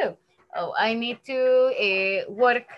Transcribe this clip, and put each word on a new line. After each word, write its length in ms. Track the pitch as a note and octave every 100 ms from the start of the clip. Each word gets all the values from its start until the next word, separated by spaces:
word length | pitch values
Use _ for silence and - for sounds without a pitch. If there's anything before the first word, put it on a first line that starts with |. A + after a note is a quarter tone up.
do?" 160 | C4 E3+ _ _ _
"Oh, 200 | - E3+ -
I 160 | G#3+
need 260 | A3+ A#3 A#3+ -
to, 440 | C4 B3+ B3+ C4 -
eh, 460 | G3+ F#3+ F#3+ G3 -
work 400 | G3+ B3 A#3+ A#3+